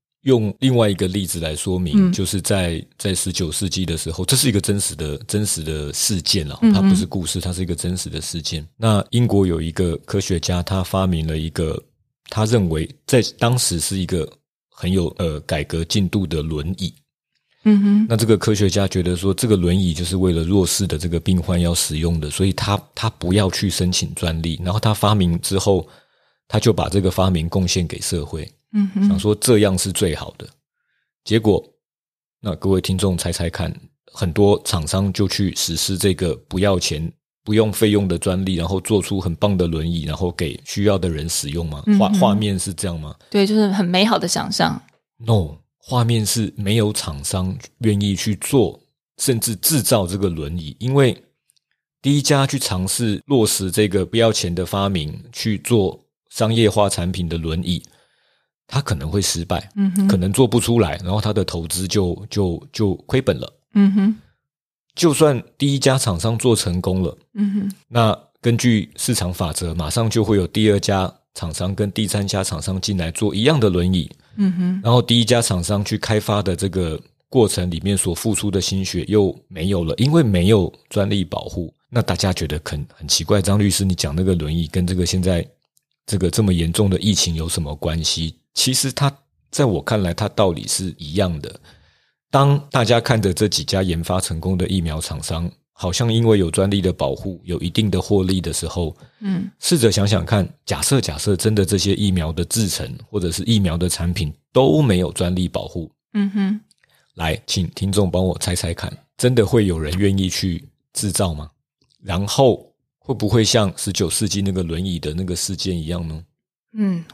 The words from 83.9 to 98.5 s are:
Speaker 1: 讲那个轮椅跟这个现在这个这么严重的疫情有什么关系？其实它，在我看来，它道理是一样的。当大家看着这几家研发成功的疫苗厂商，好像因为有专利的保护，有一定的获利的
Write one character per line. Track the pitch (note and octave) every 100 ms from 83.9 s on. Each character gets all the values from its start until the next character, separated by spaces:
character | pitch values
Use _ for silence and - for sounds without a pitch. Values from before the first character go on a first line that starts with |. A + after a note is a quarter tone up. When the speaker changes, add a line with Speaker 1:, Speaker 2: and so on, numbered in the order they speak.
Speaker 1:
讲 | E2+ D2 D#2
那 |
个 | F#2
轮 | F2 D2+ E2+
椅 | D#2+
跟 | F#2
这 | F2+ F2+
个 | F2
现 | F#2
在 | F#2 F2 D#2+ _ _ _ _ _ -
这 | F2+
个 | F2
这 | A2+
么 | G2+
严 | F2 E2
重 | F2 G2
的 | F#2
疫 | G#2+
情 | F#2 F2
有 | D#2+ D#2+
什 | F2
么 | D2+ D2+
关 | E2 E2
系？ | D#2 E2 D#2+ - _
其 | - B2+
实 | C3 C3+
它， | - C#3 - _ _ _
在 | -
我 | B2+ E2
看 | - G#2+
来， | F2
它 | E2 G#2
道 | - G2
理 | C#2 G1+
是 | - F#2 -
一 | D2
样 | F#2 F2+ D2+
的。 | - - - - _ _ _ _ -
当 | C3+ C#3+ C#3+ -
大 | C3+
家 | G#2+ A#2
看 | - A2+
着 | G2
这 | E2+ G#2+
几 | -
家 | - F#2+
研 | F#2 E2
发 | E2 F#2
成 | - D#2+
功 | F#2 F#2
的 | F2
疫 | F#2+
苗 | E2 D#2
厂 | - C#2+
商， | - E2 E2+ - _
好 | - F#2
像 | F2+ A#2
因 | A2+ A2+
为 | G#2
有 | E2
专 | G2 G2
利 | G2+
的 | F2+
保 | - C#2
护， | C2 F#2+ F2
有 | F2 F2
一 | E2+
定 | A2+ G#2+
的 | F#2
获 | - G2+
利 | F#2 F#2+
的 | E2